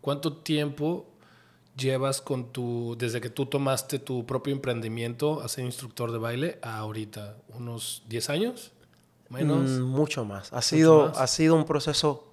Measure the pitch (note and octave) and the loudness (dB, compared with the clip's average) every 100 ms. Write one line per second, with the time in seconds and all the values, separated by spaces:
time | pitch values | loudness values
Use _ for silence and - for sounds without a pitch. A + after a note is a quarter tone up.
0 | - C#3+ D#3+ - - D3+ D3 C#3+ D3+ F3+ | -2 -2 -4 -6 -2 0 0 -2 -2 -2
1 | - _ - - _ _ _ C3 C3 C3 | -8 _ -20 -20 _ _ _ -4 0 0
2 | C3+ C3+ - C3 A#2+ B2+ A#2+ A#2 A#2 A#2 | 0 -2 -4 -4 -4 -6 -4 -4 -4 -4
3 | A#2+ A#2 A2 - C3+ C#3 C#3 B2+ - C#3 | -2 -2 -6 -4 -2 0 0 0 -2 -6
4 | - B2+ A2+ C3 C#3+ C#3 C3 A#2 A2 A2+ | -4 -6 -2 -4 -2 -2 -2 -2 -4 -4
5 | A#2 A#2+ D3 D#3 A#2+ - B2 A#2+ B2 - | -6 -2 -2 0 -6 -6 -6 -8 -14 -6
6 | A#2 A#2 A#2 A#2+ E3 - A#2 A2 G#2+ G#2+ | -4 -2 -4 -2 -4 -6 -10 -8 -6 -6
7 | G#2+ G#2+ G#2 G#2+ - A2 A#2+ A#2 - - | -8 -12 -14 -16 -18 -12 -10 -8 -8 -10
8 | A2+ A#2 - D3 A#3 B3 - _ - _ | -8 -4 -2 0 -2 -4 -18 _ -20 _
9 | _ _ _ B2+ D#3 C#3 C3+ B2+ B2+ C3+ | _ _ _ -2 2 2 2 0 0 0
10 | D3 - G#2+ G2 - B2 - D#3 D#3+ D#3 | 0 -2 -6 -8 -6 -2 2 8 10 10
11 | C3 - C3 - D#3+ D#3+ D3+ D3 D3+ C#3+ | 8 4 2 4 6 6 4 0 0 2
12 | D3+ B2+ - | 2 0 -10